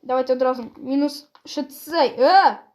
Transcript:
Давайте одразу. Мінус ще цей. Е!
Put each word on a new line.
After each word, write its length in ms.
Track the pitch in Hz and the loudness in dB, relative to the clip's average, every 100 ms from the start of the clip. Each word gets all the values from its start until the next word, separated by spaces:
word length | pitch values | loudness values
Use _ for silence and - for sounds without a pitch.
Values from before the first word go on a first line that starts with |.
Давайте 300 | 254 254 254 | -4 -4 0
одразу. 320 | 254 254 254 226 - | 0 0 -2 -10 -14
Мінус 500 | 254 277 285 285 _ _ - | -6 -2 -2 -4 _ _ -12
ще 180 | - | -10
цей. 440 | 285 - - 330 262 233 | -10 -12 -8 0 0 2
Е! 400 | 269 381 349 311 _ | 4 6 4 0 _